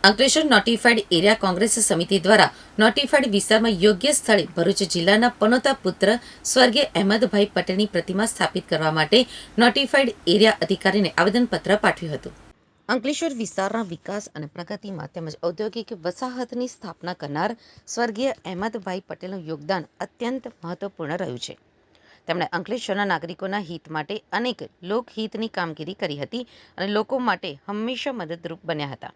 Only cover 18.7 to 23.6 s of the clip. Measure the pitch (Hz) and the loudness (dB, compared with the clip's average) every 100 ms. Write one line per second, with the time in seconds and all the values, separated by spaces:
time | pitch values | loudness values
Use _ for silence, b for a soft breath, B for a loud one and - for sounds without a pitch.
18.7 | 214 190 185 _ - 185 196 156 156 151 | -6 -8 -10 _ -14 -12 -12 -10 -10 -4
19.7 | 190 151 _ 208 _ 233 262 240 _ 170 | -4 -4 _ -12 _ -8 -8 -12 _ -12
20.7 | 175 196 - 151 175 170 123 - - _ | -8 -10 -8 -8 -6 -6 -8 -12 -16 _
21.7 | _ _ b b b - 170 160 170 190 | _ _ b b b -6 -4 -2 -6 -6
22.7 | 233 - 196 202 165 165 180 196 202 | -8 -4 -4 -2 -2 -4 -10 -6 -6